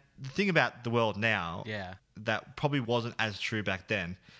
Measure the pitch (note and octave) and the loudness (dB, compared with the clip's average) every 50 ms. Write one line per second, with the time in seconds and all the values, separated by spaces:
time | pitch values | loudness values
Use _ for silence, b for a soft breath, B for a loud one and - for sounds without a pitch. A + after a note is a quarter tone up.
0 | - _ _ - C3+ C3+ - - G#3 G3 E3 D#3 B2 A#2 - - A#2+ A#2 A#2 A#2 | -18 _ _ -14 -12 -4 0 2 2 4 4 4 4 4 0 -4 -2 0 2 4
1 | A2+ G#2+ F#2 G2+ A2+ A2+ G#2+ F#2+ E2+ E2+ E2+ G#2 - G#2+ G#2+ G#2 F#2 F2+ F#2 - | 4 2 2 2 2 2 2 2 0 -2 -6 -6 -6 -6 -6 -6 -8 -8 -12 -14
2 | _ _ _ - G#2+ A#2 A2 - - - - - D3+ C#3+ C#3+ C#3 A#2 A2 A#2+ A#2+ | _ _ _ -6 -2 -2 -2 -2 -4 -8 -4 -2 0 0 2 0 2 2 2 2
3 | A2+ A#2+ - - A2+ A2 G2+ - - - A#2 G#2+ G2 G2+ F#2+ F#2 - - A2 G2 | 2 0 -2 -2 -2 -2 -2 -4 -4 -2 -2 -2 0 0 -2 -2 -2 -2 -2 -2
4 | F2 F2 F2+ B B B B | -2 -4 -6 B B B B